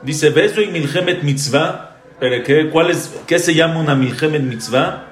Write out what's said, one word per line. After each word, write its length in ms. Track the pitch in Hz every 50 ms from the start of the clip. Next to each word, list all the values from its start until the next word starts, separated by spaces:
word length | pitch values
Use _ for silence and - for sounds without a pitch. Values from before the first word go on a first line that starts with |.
| -
dice, 260 | 131 151 143 151 151
"Bezo 280 | 135 151 202 208 208 214
y 80 | 208
Milchemet 560 | 196 175 165 143 139 147 180 180 175 175 175 151
Mitzvah", 720 | 143 135 - - - 120 147 160 175 - - - - - - - - - -
pero 240 | 135 127 123 123 123
¿qué, 260 | 135 139 156 156 156
cuál 200 | 151 160 170 175
es, 280 | 170 147 - - - - -
qué 140 | - 165 170
se 160 | 165 170 165
llama 240 | 156 160 165 160 165
una 160 | 156 147 139
Milchemet 480 | 135 131 123 117 - 156 156 156 151 135
Mitzvah? 640 | 127 120 110 - - 113 131 156 185 185 - - -